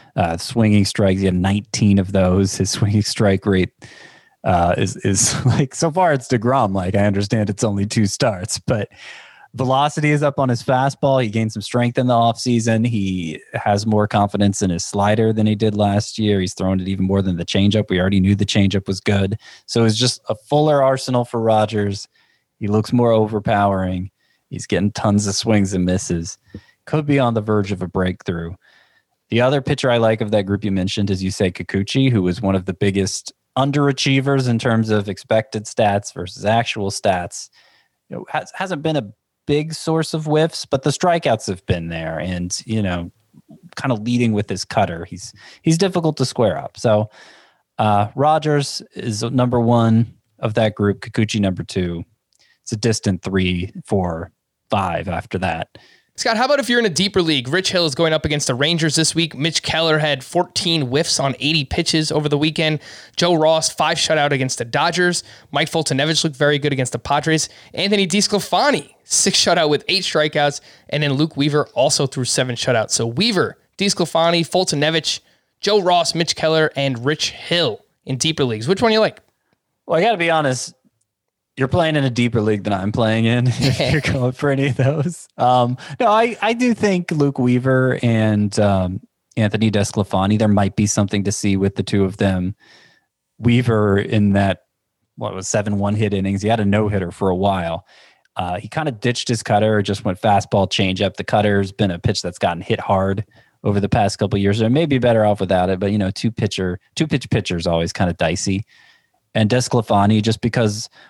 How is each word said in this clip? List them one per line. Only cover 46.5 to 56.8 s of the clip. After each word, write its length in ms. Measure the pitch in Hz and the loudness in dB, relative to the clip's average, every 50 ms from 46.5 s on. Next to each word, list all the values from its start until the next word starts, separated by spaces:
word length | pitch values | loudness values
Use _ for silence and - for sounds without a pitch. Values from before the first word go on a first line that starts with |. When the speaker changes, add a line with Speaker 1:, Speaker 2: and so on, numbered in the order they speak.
| 80 | 0
Speaker 1:
up. 220 | 73 62 - - - | -2 -6 -10 -10 -4
So, 320 | - 117 107 107 107 - - - - - - - _ _ _ _ _ _ _ - | 0 2 2 2 2 -2 -6 -16 -20 -20 -20 -20 _ _ _ _ _ _ _ -2
uh, 300 | 110 107 104 101 104 107 - | 0 2 2 2 0 0 -2
Rogers 680 | 127 139 151 156 156 147 151 147 143 135 - - - - - _ | 0 2 2 2 2 2 0 0 0 0 -2 -6 -10 -12 -14 _
is 300 | - - 117 107 104 117 | -10 -6 -6 -4 -4 -4
number 360 | 113 - 127 127 123 123 120 | -2 0 2 2 2 2 2
one 540 | 117 117 120 117 113 113 110 113 117 - - _ _ _ _ _ | 2 4 4 4 4 4 4 4 2 0 -4 _ _ _ _ _
of 160 | - 113 107 | -6 -4 0
that 220 | 117 110 107 - | 0 0 0 0
group, 260 | - 101 101 95 - | 2 0 0 0 -2
Kikuchi 380 | - 117 - 123 110 - - 107 | -6 -6 -2 -2 -2 0 0 0
number 240 | 101 95 90 90 87 | 0 0 -2 -4 -8
two. 400 | - - 95 92 87 85 85 85 - _ _ _ _ _ _ _ _ _ _ | -6 -4 -4 -4 -4 -6 -8 -10 -14 _ _ _ _ _ _ _ _ _ _
It's 100 | _ - | _ -10
a 60 | 117 104 | -8 -2
distant 460 | 123 117 107 - - 101 92 87 - | 0 0 0 0 0 -2 -2 -2 -4
three, 500 | - 95 95 92 92 90 87 92 98 - 180 - | -2 0 0 0 0 0 -2 -4 -8 -10 -16 -6
four, 460 | - 110 98 90 87 82 80 87 85 - _ _ _ _ _ _ _ | -4 -2 -2 -2 -2 -4 -6 -10 -12 -14 _ _ _ _ _ _ _
five 380 | - 98 95 90 82 82 85 98 | -2 -2 -2 -2 -4 -4 -4 -6
after 320 | 82 85 - - - 92 | -6 -6 -6 -6 -6 -4
that. 400 | 92 87 82 - - - - - - _ _ _ _ _ _ | -4 -4 -4 -6 -8 -12 -14 -20 -20 _ _ _ _ _ _
Speaker 2:
Scott, 200 | - - 247 226 214 | -6 -4 -2 0 0
how 80 | 254 | 0
about 140 | 269 294 277 | 2 0 0
if 100 | 226 240 | 0 0
you're 80 | 240 | 0
in 60 | 240 | 2